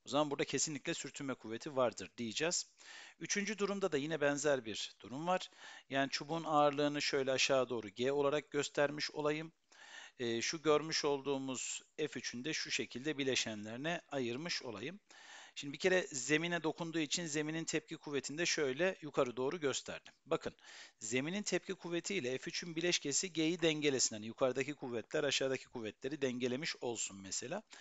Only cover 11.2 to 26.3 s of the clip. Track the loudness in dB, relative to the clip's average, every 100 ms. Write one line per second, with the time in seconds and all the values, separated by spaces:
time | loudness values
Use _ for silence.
11.2 | 0 -2 -2 -4 -6 -8 -10 -6 -4 -4
12.2 | -6 -6 -4 -4 -2 -2 -4 -4 -4 0
13.2 | 2 2 0 -4 -6 -4 -4 -4 -4 -2
14.2 | -2 -2 -4 -6 -6 -8 -8 -10 -16 -20
15.2 | -20 -18 -16 -10 -10 0 4 4 2 -2
16.2 | 2 2 4 0 0 -2 -2 -2 0 0
17.2 | 0 0 0 -2 -2 -2 -2 -10 -4 -4
18.2 | -2 -2 0 2 2 2 0 -2 -2 2
19.2 | 2 2 -2 0 0 -2 -4 -10 -12 -16
20.2 | -2 -2 -2 -10 -16 -18 -20 -12 -2 -2
21.2 | 0 -2 0 0 0 -8 -4 -4 -2 -2
22.2 | -2 -2 -4 -6 -6 -2 2 2 2 0
23.2 | 0 2 2 4 4 4 4 4 2 0
24.2 | -6 2 2 2 -2 -4 -4 -4 -2 0
25.2 | 2 2 2 0 -4 -8 -6 -6 -6 0
26.2 | 0